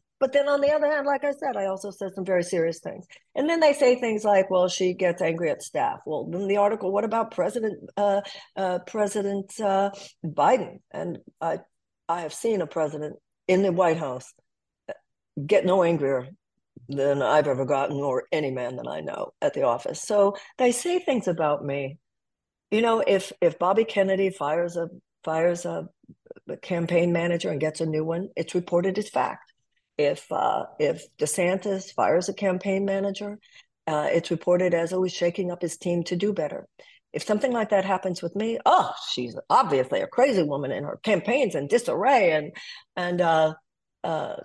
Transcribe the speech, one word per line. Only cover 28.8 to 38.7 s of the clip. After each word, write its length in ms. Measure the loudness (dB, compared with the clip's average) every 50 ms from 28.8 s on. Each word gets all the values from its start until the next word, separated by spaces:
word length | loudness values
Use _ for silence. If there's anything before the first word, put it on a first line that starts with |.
| 2 0 -2 -4
as 120 | -4 -4
fact. 420 | -2 -2 -2 -2 -4 -10 -16 _ _ _ _ _ _ _ _ _ _
If, 340 | 0 0 0 0 -2 -6 -6
uh, 340 | -2 0 0 0 0 -2 -4 -6 -4 -2
if 260 | 0 0 0 -4 -8 -18 _ -4
DeSantis 760 | -4 -2 0 0 0 0 0 0 -2 -4 -4 -4 -6 -6
fires 360 | -2 0 2 4 2 2 0 -2
a 60 | -4
campaign 500 | -2 -2 0 0 0 -2 -2 -2 0 0
manager, 540 | -2 -2 -2 -2 -4 -4 -6 -10 -12 -12 -14 _ _ -20 -20 _ _ _ _ _
uh, 220 | -2 -2 0 0 0
it's 180 | 0 0 0 -2
reported 420 | -4 -2 2 2 4 4 4 2
as, 200 | 2 0 0 0
"Oh, 100 | 0 -2
he's 100 | -2 -2
shaking 380 | -2 -2 -2 0 0 -2 -4 -4
up 100 | -4 -4
his 160 | -6 -6 -6
team 280 | -4 -4 -2 -2 -2 -2
to 100 | -2 -2
do 180 | -2 0 -2
better." 360 | 0 -2 -4 -4 -6 -10 -12 -16 _ -20 -20 -20 -20 _ _ _
If 120 | -10 -6 -2
something 280 | -2 0 0 0 0
like 180 | 0 -2 0 2
that 140 | 2 2 2
happens 380 | 2 0 -2 -2 -4 -4 -6
with 140 | -6 -6 -4
me, 220 | -4 -2 -2 -4 0 2
"Oh, 280 | 4